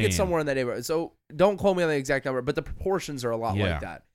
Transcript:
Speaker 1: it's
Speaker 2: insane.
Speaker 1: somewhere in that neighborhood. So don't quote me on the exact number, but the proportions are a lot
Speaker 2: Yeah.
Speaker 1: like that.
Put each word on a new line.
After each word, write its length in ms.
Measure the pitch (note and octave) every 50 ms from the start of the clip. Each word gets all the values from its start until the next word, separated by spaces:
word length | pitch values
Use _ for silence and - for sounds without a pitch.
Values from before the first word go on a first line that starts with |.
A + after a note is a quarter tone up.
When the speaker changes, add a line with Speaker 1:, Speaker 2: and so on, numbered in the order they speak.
| -
Speaker 1:
it's 20 |
Speaker 2:
insane. 100 | G3 F#3
Speaker 1:
somewhere 220 | G#3 G3 F#3 E3+ D#3+
in 40 | D3+
that 80 | D3 C3+
neighborhood. 300 | C3+ B2+ A#2+ G#2 A2+ B2
So 280 | - D#3+ E3 E3 - - _ _ - D3+
don't 220 | D3+ F3+ G#3 G3+
quote 200 | F3+ F3+ G3+ F#3
me 40 | F3+ F3
on 60 | D#3+
the 60 | D3+
exact 300 | C#3 C3 C3 C#3+ C3+ -
number, 160 | C#3 C3 B2+ B2
but 100 | C#3+ C#3+
the 60 | D#3+
proportions 600 | D3 - - - - F#3+ G3 F3 - - D3 C3 A#2
are 60 | A#2
a 60 | A#2
lot 180 | A2+ A2+ A2+ G2+
Speaker 2:
Yeah. 160 | G2+ G2+ F#2
Speaker 1:
like 100 | E2 D2+
that. 220 | G2 F2+ D#2+ C#2 - _